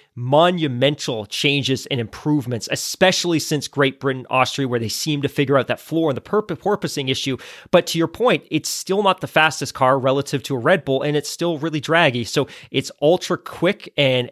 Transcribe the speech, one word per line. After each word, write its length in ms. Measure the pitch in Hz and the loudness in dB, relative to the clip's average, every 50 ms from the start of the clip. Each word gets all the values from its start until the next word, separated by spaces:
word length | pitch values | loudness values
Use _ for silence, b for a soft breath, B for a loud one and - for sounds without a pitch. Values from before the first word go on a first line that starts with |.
| b b b | b b b
monumental 1120 | 120 123 123 139 151 170 180 185 175 156 143 123 120 127 143 151 - - - 127 110 104 | -8 -2 2 4 4 6 4 4 2 -2 -2 0 2 2 0 0 0 -4 -6 -6 -6 -6
changes 600 | - - - - 143 143 143 127 135 135 120 - - | -8 -4 0 0 2 2 2 2 0 -2 -2 -2 -4
and 120 | 143 123 | -4 -4
improvements, 720 | 113 104 - - - 151 151 147 117 120 120 110 - - | -4 -6 -8 -6 -2 0 0 0 0 -2 -6 -6 -6 -4
especially 680 | - - - - - - 185 185 185 - - 175 165 151 | -6 -4 -4 -6 -2 2 2 2 4 2 0 0 0 0
since 280 | - - 160 143 - - | 0 -2 -4 -4 -4 -4
Great 320 | - 143 139 135 131 - | 0 0 2 2 0 -2
Britain, 280 | - 139 131 127 123 - | -4 -4 -4 -4 -4 -2
Austria, 380 | - 131 127 - - - 135 127 | 0 2 2 2 0 -2 -2 -2
where 120 | 123 120 | -2 -2
they 100 | 117 104 | -2 -4
seem 340 | - - - 156 151 143 139 | -4 -4 -4 -2 -2 0 -2
to 40 | 135 | -2
figure 300 | - - 143 131 139 135 | 0 0 2 2 2 2
out 100 | 120 - | 2 0
that 120 | 120 - | -4 -6
floor 300 | - - 156 165 165 156 | -6 -4 -2 0 0 0
and 80 | 127 - | -2 -4
the 40 | |
perp-, 260 | - - - 214 214 - | -4 -4 -2 -2 -2 -2
porpoising 640 | 170 - - 196 208 202 - 165 - 147 139 131 | -4 -4 -2 -2 -2 -2 -2 -4 -6 -4 -2 -2
issue. 280 | - - - 139 131 113 B B B B B B | -2 -2 -2 -4 -4 -6 B B B B B B
But 160 | - 175 170 - | 2 2 2 2
to 100 | - 165 | 0 0
your 100 | 165 160 | 0 -2
point, 380 | - - 226 247 190 147 - - | 0 0 2 2 2 2 0 -2
it's 180 | 151 151 - - | -4 -4 -4 -4
still 320 | - - - - 190 202 | -8 -8 -4 -2 -2 0
not 200 | 208 196 180 - | 2 2 0 0
the 60 | - - | -2 -2
fastest 460 | - 160 156 156 - - 143 - - | 2 2 4 2 2 -2 -6 -8 -2
car 240 | - 135 127 135 135 | 2 2 4 4 4
relative 460 | 123 131 131 139 135 - - 135 - | 2 2 0 0 0 -2 -4 -6 -4
to 120 | - 139 | -4 -4
a 40 | 123 | -2
Red 260 | 113 147 190 180 - | 2 2 2 2 2
Bull, 160 | 139 135 131 | 0 -2 0
and 160 | 135 147 147 147 | 0 0 -2 -2
it's 120 | 139 - | -2 -4
still 280 | - - 170 175 165 139 | -6 -4 -2 -2 -2 -2
really 220 | 143 165 156 151 | -4 -4 -4 -4
draggy. 440 | - - 160 165 175 143 120 120 117 | -2 0 2 4 4 4 2 0 -4
So 240 | - - 151 135 - B B B B | -2 -2 -2 -2 -2 B B B B
it's 220 | B 139 - - - _ | B -4 -4 -4 -4 _
ultra 360 | - 151 175 - - - 180 - | 2 4 4 4 2 -2 -4 -4
quick 520 | - - - - - - 208 - - - - - | -6 -8 -6 -2 0 0 0 -2 -6 -4 0 2
and, 320 | 143 135 127 127 123 120 | 2 4 2 0 0 -2